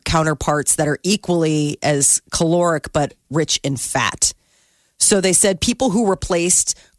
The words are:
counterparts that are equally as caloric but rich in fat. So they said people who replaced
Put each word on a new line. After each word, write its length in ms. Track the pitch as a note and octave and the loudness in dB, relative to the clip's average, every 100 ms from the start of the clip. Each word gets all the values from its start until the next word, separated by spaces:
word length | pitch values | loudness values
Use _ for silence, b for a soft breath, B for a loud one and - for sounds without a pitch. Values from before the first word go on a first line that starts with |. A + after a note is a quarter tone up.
| - | -2
counterparts 680 | D#3+ D#3 D3 - D3 C3 - | 0 0 -2 -2 -2 0 0
that 120 | D3+ | 0
are 120 | C#3 | -2
equally 760 | F3+ G#3 - F3 D#3+ D3+ D3 - | -2 -2 0 0 2 0 -2 -2
as 400 | - C#3+ C#3 - - | -2 0 0 -2 -4
caloric 640 | - E3 F3 F3 D#3 - | -2 0 2 2 0 -2
but 220 | D#3 C#3+ - - | -2 -2 -6 -6
rich 300 | D3+ D3+ - | -4 -2 -2
in 140 | C#3+ B2+ | -4 -6
fat. 560 | - C3 G#2 - - - _ _ _ _ _ - | -4 -2 -2 -2 -4 -4 _ _ _ _ _ -2
So 200 | - G3+ | 2 2
they 120 | F#3+ | 2
said 260 | F3 G3+ F#3+ | 2 2 0
people 300 | - A#3 C4 | -2 0 0
who 200 | G3+ G#3 | 2 2
replaced 680 | F3+ - F3 F3 - - - b | 0 0 0 2 0 -2 -6 b